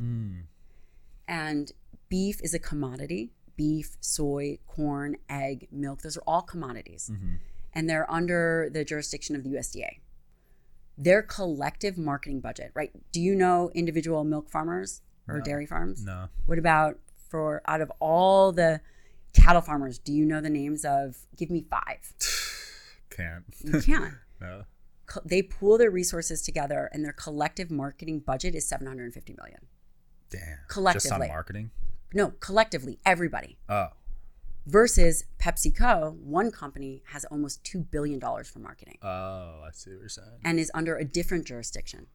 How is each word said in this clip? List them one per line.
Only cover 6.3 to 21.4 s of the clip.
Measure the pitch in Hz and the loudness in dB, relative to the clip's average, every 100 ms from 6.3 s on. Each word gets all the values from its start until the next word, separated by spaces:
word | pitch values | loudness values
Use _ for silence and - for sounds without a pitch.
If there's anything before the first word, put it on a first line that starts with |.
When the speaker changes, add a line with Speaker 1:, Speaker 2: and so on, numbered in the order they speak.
| 170 | -2
Speaker 2:
commodities. | 180 175 135 113 - 82 - | -2 -8 -10 -12 -14 -14 -10
Speaker 1:
Mm-hmm. | 104 92 85 - - - | -6 -2 -2 -4 -10 -8
Speaker 2:
And | 165 160 | -4 0
they're | 160 - | 0 0
under | 165 175 175 165 165 156 | -2 0 2 2 0 -2
the | 151 | -4
jurisdiction | 143 151 143 147 - 147 | -4 -6 -6 -10 -6 -6
of | |
the | 131 | -4
U | 135 | -6
S | 123 | -6
D | - | -8
A. | - - - - - _ _ - - - - - | -10 -12 -20 -20 -20 _ _ -20 -20 -20 -20 -2
Their | 156 202 | 4 4
collective | 208 - 180 143 139 - 208 180 | 2 -6 -6 -4 -6 -4 -6 -4
marketing | 151 139 147 135 | -4 -6 -6 -8
budget, | 120 - - | -8 -12 -8
right? | 151 151 - - | -6 -6 -10 -8
Do | 170 | 0
you | 175 | 2
know | 196 180 175 175 | 4 4 4 2
individual | 170 165 160 160 156 | 0 0 0 0 0
milk | 151 151 151 | 0 -2 -4
farmers | 156 160 180 190 - - _ - | -6 -4 -6 -8 -12 -20 _ -8
or | 147 | -6
Speaker 1:
No. | |
Speaker 2:
dairy | 143 147 147 | -4 -6 -4
farms? | - 92 110 | -2 0 -2
Speaker 1:
No. | 98 92 92 - - | -6 -8 -8 0 4
Speaker 2:
What | 165 | 4
about | 165 156 156 - - - - | 6 6 4 0 -14 -20 -8
for, | 160 156 151 - | -4 -2 -2 -2
out | 156 | -2
of | 147 - | -2 -2
all | 156 170 190 196 190 | 2 4 6 8 6
the | 175 165 156 - - - - - | 6 4 2 -6 -20 -20 -20 6
cattle | - 180 175 | 12 12 12
farmers, | 160 147 135 120 | 6 -4 -6 -10
do | - | -2
you | 147 | 2
know | 151 156 | 2 2
the | 151 | -2
names | 147 143 151 | -2 -2 -4
of, | 151 139 139 127 - | 0 0 0 -8 -20
give | - | -10